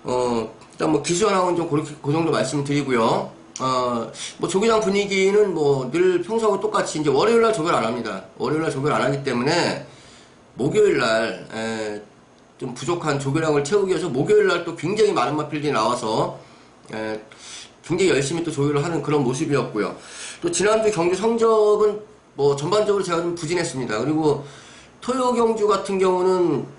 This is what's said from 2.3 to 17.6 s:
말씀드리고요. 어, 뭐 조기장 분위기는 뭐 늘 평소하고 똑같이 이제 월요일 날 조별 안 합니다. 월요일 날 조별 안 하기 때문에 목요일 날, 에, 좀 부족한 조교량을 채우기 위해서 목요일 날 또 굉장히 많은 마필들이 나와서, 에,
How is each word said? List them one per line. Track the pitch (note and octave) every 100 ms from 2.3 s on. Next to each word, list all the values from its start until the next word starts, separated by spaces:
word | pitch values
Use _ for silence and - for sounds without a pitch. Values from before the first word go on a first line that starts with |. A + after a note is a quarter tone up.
말씀드리고요. | C#3 - D3 C#3 C#3+ C3 A#2+ A2+ D#3+ F#3+ - - -
어, | C3 B2+ B2 A#2+ - - - -
뭐 | D#3+
조기장 | F#3+ A3+ A3
분위기는 | F#3 G3+ G3+ G3 F#3+ G#3 G3+
뭐 | D#3+ C#3+ C#3 B2
늘 | D#3 F#3 F3
평소하고 | F3 A3 A3 G3
똑같이 | D#3 G3 F#3 D#3+
이제 | D3+
월요일 | C3 G#3+ A#3
날 | A3+
조별 | E3 D#3
안 | C#3 A2+
합니다. | A#2+ A2+ F#2+ - -
월요일 | A#2 D3+
날 | D#3
조별 | C3+ C#3+
안 | B2
하기 | B2+ C#3
때문에 | C3+ A#2+ C3 E3+ B2+ F2 - - - - - - - -
목요일 | C#3 G#3+ G3+ D#3
날, | A#2 A2 A2 - D3
에, | A2 A2+ A2+ G#2+ G#2 - - _ _ _ _
좀 | C3+
부족한 | A#2+ C#3 F3 D#3 C#3
조교량을 | C3+ D3 D#3+ D3
채우기 | C#3+ G3+ F#3+
위해서 | E3+ F3+
목요일 | B2 E3 G#3+ G3
날 | F3 E3+
또 | D3+
굉장히 | E3 G#3+ G#3
많은 | E3 A#2+ D3
마필들이 | D3 D3+ C#3+
나와서, | A#2+ A2 A#2+ A2+ A#2 F3 - - - - - -
에, | A2 A2 A2 - - - -